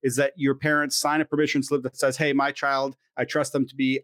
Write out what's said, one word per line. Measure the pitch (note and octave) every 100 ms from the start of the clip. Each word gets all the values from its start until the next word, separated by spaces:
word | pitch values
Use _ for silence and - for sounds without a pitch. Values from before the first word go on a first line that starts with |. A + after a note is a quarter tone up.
is | C3+ A#2+
that | C#3 -
your | C#3 C3+
parents | D#3 D3 C#3+ -
sign | D3 D3+
a | D3+
permission | D3 D3+ C#3+
slip | C3 D3
that | B2+ -
says, | C3+ C3
"Hey, | D3+
my | C#3 C#3+
child, | C#3 C#3+ C3+ C#3 C3+ _ -
I | A#2+
trust | D3+ C#3
them | C#3+ B2+
to | C3+
be | C3 C3+